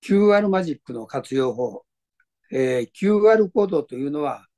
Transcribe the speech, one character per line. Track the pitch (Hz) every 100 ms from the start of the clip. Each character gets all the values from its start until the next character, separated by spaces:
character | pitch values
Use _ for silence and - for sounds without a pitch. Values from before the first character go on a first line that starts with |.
キ | -
ュ | 196 208
ー |
ア | 202
ー |
ル | 208
マ | 190
ジ | 180
ッ | 143
ク | _
の | 120 113
活 | 139 - 135
用 | 127
法。 | 113 123 98 _ _ _ _ _ _ _
え | 127 131 127 120
ー、 |
キ | - 196
ュ | 208
ー | 208
ア |
ー | 220
ル | 202
コ | 226
ー | 202
ド | 170
と | -
い | 123
う | 139
の | 147
は | 143 127 _